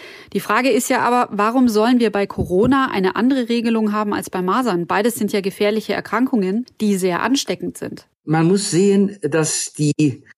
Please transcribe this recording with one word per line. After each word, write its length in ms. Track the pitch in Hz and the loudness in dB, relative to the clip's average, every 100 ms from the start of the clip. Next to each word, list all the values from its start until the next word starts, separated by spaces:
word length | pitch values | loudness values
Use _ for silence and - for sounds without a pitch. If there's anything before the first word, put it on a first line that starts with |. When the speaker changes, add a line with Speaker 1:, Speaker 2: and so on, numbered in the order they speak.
| - - - | -20 -20 -8
Speaker 1:
Die 80 | 196 | -6
Frage 300 | - 214 262 | -2 0 2
ist 180 | 247 - | 0 0
ja 120 | 247 | 0
aber, 280 | 240 247 240 | 2 0 0
warum 360 | 202 208 254 247 | 0 0 2 2
sollen 300 | 208 226 247 | 4 4 4
wir 140 | 226 | 2
bei 140 | 202 196 | 0 -4
Corona 640 | - - 180 247 269 262 | -4 -2 2 2 2 0
eine 260 | 208 185 - | 0 -2 0
andere 320 | 240 269 233 | 0 0 0
Regelung 440 | 233 233 226 214 | -2 0 0 0
haben 220 | 214 214 | -2 -2
als 160 | 202 185 | -4 -6
bei 100 | 185 | -4
Masern? 460 | 185 220 247 175 170 | 0 0 0 -2 0
Beides 300 | 180 233 - | 0 0 0
sind 160 | 208 | -2
ja 80 | 208 | -2
gefährliche 540 | 190 - 208 220 - | -4 -2 0 0 -4
Erkrankungen, 680 | 196 - 220 262 226 185 208 254 - | -6 -4 -2 0 0 0 -2 -4 -4
die 160 | 214 196 | 0 0
sehr 260 | 185 170 | 0 0
ansteckend 540 | 220 277 - 180 180 - | 0 -2 -2 -6 -8 -10
sind. 300 | - - - _ | -12 -14 -20 _
Speaker 2:
Man 220 | - 160 165 | -2 2 4
muss 240 | 196 - | 2 0
sehen, 480 | 160 202 196 196 - | 2 4 4 2 -2
dass 500 | 147 160 151 - - | -2 -2 -2 -4 -6
die 520 | - 151 147 151 - - | -2 -2 2 0 -2 -14